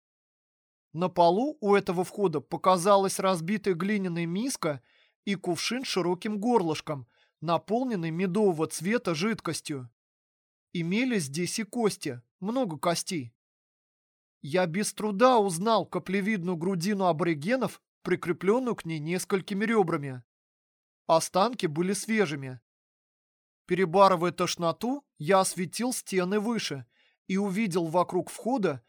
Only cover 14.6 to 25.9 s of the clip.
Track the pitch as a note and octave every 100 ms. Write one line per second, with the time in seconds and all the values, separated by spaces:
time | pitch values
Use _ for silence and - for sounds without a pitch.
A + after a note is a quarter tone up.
14.6 | F3+ F#3 G3+ - G#3+ G3 B3+ A#3+ G3+ E3
15.6 | A3 G#3+ D#3 F3+ F#3 G3 G3 G#3+ F3 E3
16.6 | F3 F3+ F#3+ G3 F#3 D#3 F3 D3 E3 C4
17.6 | G#3 - _ _ F3+ F3+ E3 E3 F#3 B3
18.6 | B3 F#3+ D#3+ D#3+ D#3 F#3 - G3 - G3
19.6 | G#3+ A3 F3 E3 C#3+ B2+ - _ _ _
20.6 | _ _ _ _ - E3 - F3+ A3+ C4
21.6 | E3+ D3 F#3 G3+ - A3 E3 D3 C3+ B2
22.6 | _ _ _ _ _ _ _ _ _ _
23.6 | - F3+ F3 F#3+ G3 F3 F3 F3 E3+ -
24.6 | E3+ D#3 A#3+ C#4+ - - D3+ F#3+ F#3+ F3
25.6 | F#3 - B3